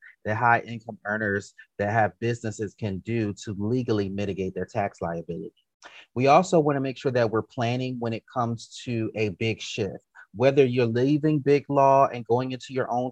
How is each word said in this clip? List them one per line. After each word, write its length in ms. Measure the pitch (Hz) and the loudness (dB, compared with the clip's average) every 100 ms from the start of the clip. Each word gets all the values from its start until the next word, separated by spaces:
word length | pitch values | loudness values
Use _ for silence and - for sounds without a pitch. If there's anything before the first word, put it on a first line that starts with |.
| - _ | -20 _
that 120 | 107 107 | -6 0
high 240 | 120 117 | 2 2
income 360 | 113 117 117 107 | 0 -14 -14 -14
earners 500 | 104 107 107 101 - _ - - | -6 -4 -2 -2 -6 _ -20 -6
that 140 | 104 | -2
have 260 | 113 104 - | 2 0 0
businesses 560 | 117 117 110 104 101 | -4 -4 -6 -6 -8
can 240 | - 107 95 | -6 -6 -6
do 340 | 110 117 107 95 | -4 -2 -2 -6
to 100 | 113 98 | -10 -6
legally 520 | 104 127 123 107 98 | -2 -2 0 -2 -2
mitigate 460 | 98 101 92 92 92 | -4 -6 -4 -6 -6
their 100 | 90 | -6
tax 340 | 113 101 - | -4 -6 -6
liability. 540 | 85 85 85 82 - _ _ _ - - - 120 | -8 -6 -8 -10 -10 _ _ _ -20 -20 -10 0
We 100 | 135 | 6
also 320 | 156 185 170 | 6 6 2
wanna 220 | 147 139 | 4 0
make 180 | 135 123 | -2 -4
sure 140 | 139 | -2
that 180 | 123 110 | 2 2
we're 120 | 110 | 0
planning 540 | - - 117 123 127 123 | -4 -4 -2 -2 -4 -4
when 120 | 117 | -4
it 120 | 113 _ | -6 _
comes 460 | 127 117 117 - - | -4 -2 -4 -10 -14
to 280 | 127 117 110 | -6 -4 -4
a 140 | 104 107 | -2 -4
big 320 | 85 113 104 | -2 -4 -4
shift. 440 | - - 98 - _ - - | -8 -6 -6 -6 _ -20 -18
Whether 320 | 98 135 139 | 2 4 6
you're 220 | 131 123 117 | 4 4 2
leaving 540 | 117 135 151 156 151 | 2 2 2 2 0
big 240 | 143 143 - | 2 2 2
law 380 | 139 135 135 135 | 4 6 6 4
and 180 | 120 | 0
going 280 | 113 123 131 | -2 0 0
into 200 | 127 - | -8 -8
your 160 | 127 110 | -6 -4
own 220 | 120 127 | -2 -4